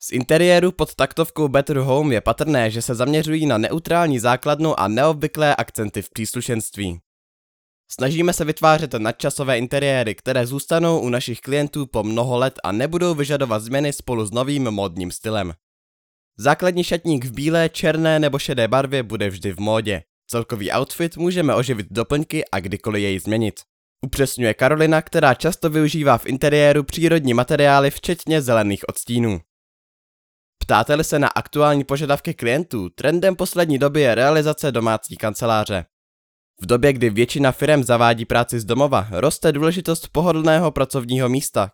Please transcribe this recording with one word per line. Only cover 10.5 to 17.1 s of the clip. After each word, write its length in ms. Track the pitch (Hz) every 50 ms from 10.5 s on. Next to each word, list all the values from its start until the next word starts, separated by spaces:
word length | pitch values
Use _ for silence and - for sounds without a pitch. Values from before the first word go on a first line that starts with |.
| 135 143 - - 165 165 165 170 165 160
u 100 | 107 123
našich 320 | 120 123 135 - 117 -
klientů 440 | - - 135 143 147 143 - 151 143 123
po 160 | - 117 104
mnoho 340 | 104 110 117 117 131 123 120
let 220 | 127 135 - - -
a 80 | 90
nebudou 420 | 95 107 123 151 160 175 175 175 170
vyžadovat 460 | 147 143 139 151 139 135 127 110 107
změny 340 | 107 117 127 139 147 147 139
spolu 320 | - - - 127 117 110
s 60 | 104
novým 400 | 98 120 131 131 147 143 131 120
módním 400 | 107 101 98 98 82 92 92 90
stylem. 420 | - - - 110 110 107 98 90 82 - _ _ _ _ _ _ _ _ _ _ _ _ _ _ _ -
Základní 440 | 104 135 151 - - 180 180 175 175
šatník 420 | - 180 165 - 170